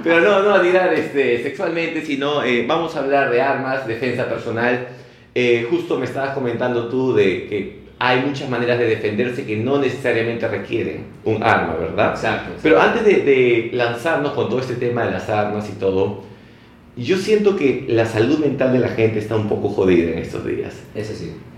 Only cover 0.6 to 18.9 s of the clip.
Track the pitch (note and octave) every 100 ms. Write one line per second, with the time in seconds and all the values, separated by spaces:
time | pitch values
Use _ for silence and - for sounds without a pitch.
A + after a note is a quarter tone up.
0.6 | F3 F#3 F3+ D#3 - C#3 B2 A#2+ D3 -
1.6 | F3+ E3 D#3+ D#3 D#3 C3+ C#3 D3 B2+ A#2+
2.6 | A#2+ E3 E3 D#3 C#3 C#3 B2+ A#2+ C3+ B2+
3.6 | C3 C3 A#2 A2 B2+ B2+ A#2 A2+ A#2 A2
4.6 | A#2+ B2 B2 - - - - B2 B2 A#2+
5.6 | A#2 E3 - D3 B2+ C3+ C3+ C3+ A#2+ A#2
6.6 | B2 A#2+ A#2 B2+ C3 A2 G2 F2 - G#2
7.6 | - - - - B2 C3 C#3+ C#3 C#3 A#2+
8.6 | A#2+ A#2+ A2+ G#2+ G#2+ G#2 B2 B2 G#2+ G#2+
9.6 | A#2+ C#3 B2+ - B2+ A2+ A2+ A2+ A#2 G2+
10.6 | - A#2 G2+ - - - - G#2 A2+ G#2+
11.6 | F2 D#2+ E2+ F2+ A2+ - A2+ G#2 - -
12.6 | D3+ D#3+ G3+ A3 G#3+ D#3 B2 C3 B2 A#2
13.6 | A2+ B2 A#2+ A#2+ E3 D3+ C#3+ - G#2+ B2
14.6 | B2+ A#2 A#2+ A#2+ G#2+ F#2 - G#2 G#2 G#2
15.6 | G#2 F#2+ G2 F#2+ G#2 - - - - -
16.6 | - - - - B2 F#3+ G3+ G#3 G#3 -
17.6 | C#3 A#2+ - A2+ A2 G#2+ A#2+ D#3 D3 B2+
18.6 | C3 B2 G#2